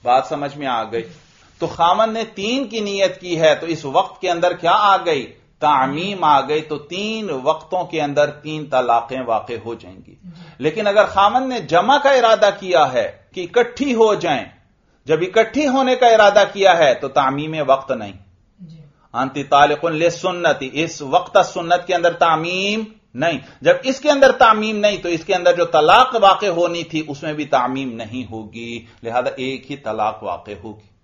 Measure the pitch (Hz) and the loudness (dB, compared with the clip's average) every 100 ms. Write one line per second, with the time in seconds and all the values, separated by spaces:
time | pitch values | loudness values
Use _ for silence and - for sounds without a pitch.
0 | 120 127 - 151 143 147 139 117 107 117 | 2 0 0 -6 -8 -8 -6 -4 -4 -8
1 | 113 - _ _ _ _ 170 - 170 190 | -10 -18 _ _ _ _ -10 -2 0 2
2 | 226 220 220 - 202 254 247 226 202 196 | 0 -2 -8 -8 -4 -4 -4 -6 -6 -2
3 | 190 180 180 165 156 147 160 160 143 147 | -2 -2 -6 2 2 2 -2 -6 -2 -2
4 | 190 - 180 170 175 175 165 202 208 190 | -2 -6 -4 0 -2 0 0 2 4 2
5 | 170 147 110 - _ _ 151 143 135 143 | 0 -4 -4 -16 _ _ 0 2 0 -4
6 | 185 196 160 143 131 151 156 151 - 175 | -6 -2 2 2 2 -4 -4 -12 -10 -8
7 | 214 220 208 135 127 156 - 185 165 160 | -6 -6 -8 -4 -2 -2 -4 -8 -6 -6
8 | 147 143 147 - 151 156 151 131 123 117 | -4 0 -2 -2 -12 -12 -4 -2 2 0
9 | - 131 120 110 - 117 110 113 - 95 | 0 -8 -4 -4 -4 -10 -10 -12 -14 -20
10 | - 92 - - - - 139 156 208 202 | -20 -20 -20 -20 -20 -6 -4 -2 0 2
11 | 196 170 202 247 262 247 156 165 202 277 | 2 4 2 2 -2 -8 0 0 2 2
12 | 277 269 226 214 208 - 190 170 143 127 | 4 4 4 4 2 0 0 2 2 0
13 | 101 - _ - 175 240 240 - 285 233 | -4 -8 _ -12 -4 -2 -2 -2 -4 2
14 | 220 190 165 135 95 _ _ _ _ _ | 2 2 -2 -4 -6 _ _ _ _ _
15 | - 156 185 220 220 269 302 254 254 247 | -4 -2 0 0 0 0 0 0 0 4
16 | 247 220 208 202 196 202 190 170 147 120 | 6 6 6 6 2 2 4 6 4 2
17 | 139 147 135 139 156 156 135 135 - 120 | 0 0 0 -2 -6 -6 0 0 0 -8
18 | 104 95 _ _ _ _ 170 160 147 _ | -8 -16 _ _ _ _ -20 -20 -20 _
19 | _ 117 131 143 139 143 147 147 170 156 | _ -6 -6 -6 2 4 4 2 -2 0
20 | 170 165 185 175 170 139 131 139 165 - | 0 0 -6 -2 0 -2 -4 -6 -6 -6
21 | 143 147 - 196 185 185 170 180 175 180 | -2 0 2 2 2 -2 -2 -2 0 0
22 | 170 165 170 160 170 185 196 214 220 - | 0 2 2 2 -2 -4 -4 -4 -8 -16
23 | _ 117 165 151 - - 139 180 262 262 | _ -4 -4 -4 -10 -2 0 2 0 -2
24 | 294 285 269 254 233 214 214 214 208 190 | 0 4 4 6 4 4 0 0 -2 -2
25 | 175 165 165 185 175 170 165 - - 208 | -4 -6 -2 0 2 2 2 2 6 6
26 | 254 233 196 185 202 170 175 170 165 160 | 4 4 4 4 0 0 -2 -2 -6 -8
27 | 156 135 160 151 143 135 123 131 135 117 | -8 -10 -8 -8 -2 0 0 -4 -8 -10
28 | 110 123 113 113 107 113 117 117 113 _ | -12 -10 -10 -12 -14 -14 -12 -12 -16 _
29 | 113 120 127 135 127 131 - 139 113 110 | -6 -4 -4 -4 -8 -8 -12 -12 -8 -4
30 | 107 110 101 87 - 101 107 104 _ _ | -4 -4 -10 -10 -12 -16 -16 -20 _ _